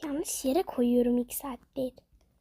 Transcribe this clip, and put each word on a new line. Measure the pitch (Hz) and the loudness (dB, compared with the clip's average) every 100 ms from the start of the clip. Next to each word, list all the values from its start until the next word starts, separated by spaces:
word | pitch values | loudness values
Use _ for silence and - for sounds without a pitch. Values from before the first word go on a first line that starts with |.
Yanlış | 311 285 381 - | -6 -4 -4 -4
yere | 262 285 | 0 0
koyuyorum | 381 - 240 247 240 247 | 0 0 4 4 4 2
iki | 240 - | 0 -6
saattir. | 285 240 _ - 254 - _ _ _ _ | -8 -10 _ -6 -6 -6 _ _ _ _